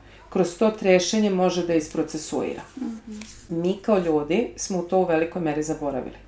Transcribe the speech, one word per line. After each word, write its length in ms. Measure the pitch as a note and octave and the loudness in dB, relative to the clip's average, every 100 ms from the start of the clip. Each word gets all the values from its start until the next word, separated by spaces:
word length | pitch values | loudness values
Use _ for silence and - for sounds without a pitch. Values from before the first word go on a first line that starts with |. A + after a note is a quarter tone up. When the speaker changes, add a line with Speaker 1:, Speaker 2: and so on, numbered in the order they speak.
| - - - | -10 -20 -6
Speaker 1:
kroz 300 | G3 F3 - | 0 0 2
to 140 | A3 | 2
trešenje 580 | G#3+ G3 F#3 F3+ A3 G#3 | 2 4 6 6 2 2
može 380 | F#3 F3+ F3 E3+ | 4 2 2 2
da 60 | E3 | 0
isprocesuira. 840 | D#3 - D3+ D#3 - - - - - C4 | 0 -4 -4 -4 -4 -4 -4 -8 -12 -10
Speaker 2:
Mhm. 440 | A#3+ A3 A3+ G#3+ G#3+ - - | -8 -8 -12 -14 -14 -16 -8
Speaker 1:
Mi 220 | E3 F3 G3+ | -2 -2 -2
kao 220 | - G3+ | 2 2
ljudi 480 | E3+ D3+ D3 F#3+ B3+ - | 4 0 2 0 -2 -4
smo 260 | - F3+ | -6 -4
to 160 | E3+ F#3 | 0 2
u 60 | F3 | 4
velikoj 360 | D#3+ E3 F3+ | 2 0 -2
meri 220 | D#3+ D3 | -2 -2
zaboravili. 520 | D3+ D3+ C#3+ C3 - - | -2 -4 -4 -4 -8 -12